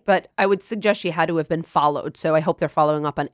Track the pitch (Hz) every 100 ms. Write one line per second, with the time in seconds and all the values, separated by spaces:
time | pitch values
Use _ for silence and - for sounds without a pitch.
0 | - 185 - - 196 196 - 220 202 202
1 | 180 165 165 165 147 165 165 165 147 143
2 | 156 - 160 156 160 - 151 - 151 151
3 | 147 143 139